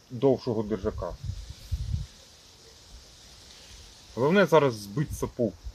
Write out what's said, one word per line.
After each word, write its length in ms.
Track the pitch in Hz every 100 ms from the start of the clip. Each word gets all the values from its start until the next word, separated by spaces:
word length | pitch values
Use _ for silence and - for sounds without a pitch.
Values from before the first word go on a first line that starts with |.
| -
довшого 520 | 120 135 123 - 110
держака. 500 | 104 104 104 - 90 - - - - - - - - - - - - - - - - - - - - - - - - - - - - - -
Головне 320 | - 139 196 175
зараз 280 | 160 143
збити 400 | 110 101 110 147
сапу 380 | - - - 113 87 -